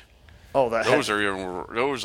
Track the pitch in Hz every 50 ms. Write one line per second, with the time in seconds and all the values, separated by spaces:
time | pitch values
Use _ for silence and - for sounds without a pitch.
0 | - - - - - - - - - - - 135 131 117 113 113 110 113 123 143
1 | 127 104 104 104 104 101 98 95 95 92 90 90 - - - 113 127 143 139 120
2 | 107